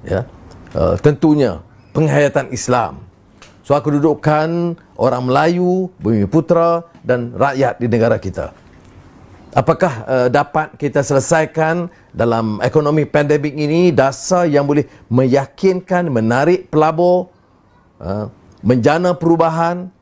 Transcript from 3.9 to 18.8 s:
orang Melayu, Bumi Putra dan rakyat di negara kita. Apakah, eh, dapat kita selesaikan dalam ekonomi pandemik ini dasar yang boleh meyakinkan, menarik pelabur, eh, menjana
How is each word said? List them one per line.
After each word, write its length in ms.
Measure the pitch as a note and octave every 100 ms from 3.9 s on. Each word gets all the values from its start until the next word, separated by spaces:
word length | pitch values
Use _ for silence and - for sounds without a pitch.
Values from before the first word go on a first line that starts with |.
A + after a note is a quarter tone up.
| C#3+ D#3 D3 D3+ D3+ D#3 E3+ E3+ E3+ _ -
orang 240 | B2 B2+ B2+
Melayu, 640 | C#3 D#3+ F3 F3+ F#3 F#3 _
Bumi 240 | - A2+ G2+
Putra 640 | E3 E3 E3+ E3+ E3+ E3+ - A#2
dan 240 | B2 A#2+ B2
rakyat 400 | B2+ B2+ B2+ -
di 80 | A#2+
negara 320 | A2+ A2+ A2
kita. 320 | F#2+ - - - - - - - - - - - -
Apakah, 380 | - D3 D#3+ F#3 A#2 -
eh, 180 | C3 B2
dapat 460 | C3+ C#3+ D#3 D#3
kita 320 | - C#3+ C#3+ C3+
selesaikan 800 | C#3 - E3 D#3 - D#3+ E3+ F3 - _
dalam 480 | - A#2 A2+ A2 G#2+
ekonomi 480 | A#2 D#3 D3 D#3 C#3+
pandemik 480 | D3+ C#3+ D3 D3
ini 400 | C#3+ D3 D#3+ F3+
dasar 560 | D3+ C3+ - - F3+ F3
yang 160 | C#3+ C#3+
boleh 240 | D3 C#3+ - -
meyakinkan, 1040 | A#2+ C3 C3+ C3+ - F#3+ F#3 F3+ F3+ E3+
menarik 560 | A#2+ A2 B2 D3+ F#3 -
pelabur, 640 | D#3 D#3 D#3+ F3 F3+ F3+ _ _ _ _ _ _ _
eh, 240 | E2 G2+ G#2 - _ - G2+
menjana 480 | B2+